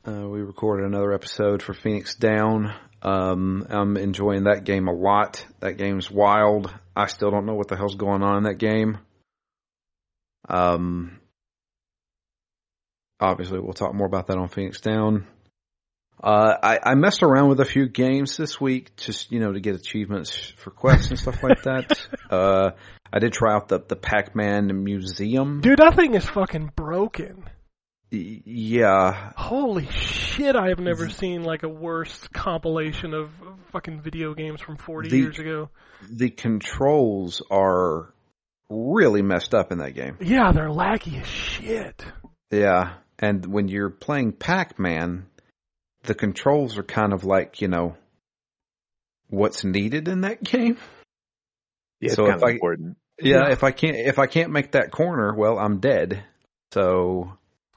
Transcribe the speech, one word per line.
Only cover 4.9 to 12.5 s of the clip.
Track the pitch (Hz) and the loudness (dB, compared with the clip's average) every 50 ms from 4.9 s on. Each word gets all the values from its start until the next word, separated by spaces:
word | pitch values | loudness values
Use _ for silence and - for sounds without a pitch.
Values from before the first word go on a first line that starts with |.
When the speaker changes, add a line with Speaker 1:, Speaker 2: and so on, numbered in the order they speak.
Speaker 1:
lot. | 87 87 92 98 101 104 107 - - - - - _ _ | -2 0 2 4 4 4 2 0 -4 -16 -18 -20 _ _
That | - 98 92 92 | -8 -8 -6 -4
game's | 98 101 98 95 90 - | -4 -4 -4 -4 -6 -4
wild. | 101 101 101 101 104 107 107 107 104 104 98 95 98 - _ _ _ | 2 4 4 6 6 6 6 4 4 2 -2 -6 -12 -14 _ _ _
I | 101 104 | -2 -2
still | 101 - - 104 101 | -2 -2 -2 -2 0
don't | 101 104 101 | 0 0 -2
know | 107 110 | -2 -4
what | 104 101 - | -4 -4 -4
the | 95 | -4
hell's | 95 101 101 98 | -4 -4 -6 -4
going | 98 101 101 101 98 | -4 -2 0 0 2
on | 98 101 101 101 | 2 2 2 2
in | 104 | 0
that | 107 98 - | -2 -2 -2
game. | 113 107 107 110 110 110 107 107 _ _ _ _ _ _ _ _ _ _ _ _ _ _ _ _ _ _ _ _ _ _ _ _ _ _ _ _ _ - | 0 0 2 2 0 0 -2 -6 _ _ _ _ _ _ _ _ _ _ _ _ _ _ _ _ _ _ _ _ _ _ _ _ _ _ _ _ _ -4
Um, | 90 90 90 87 87 85 87 87 87 87 87 85 - - _ _ _ _ _ _ _ _ _ _ _ _ _ _ _ _ _ _ _ _ _ _ _ _ _ _ | 0 2 2 2 2 0 -2 -4 -4 -6 -8 -10 -14 -20 _ _ _ _ _ _ _ _ _ _ _ _ _ _ _ _ _ _ _ _ _ _ _ _ _ _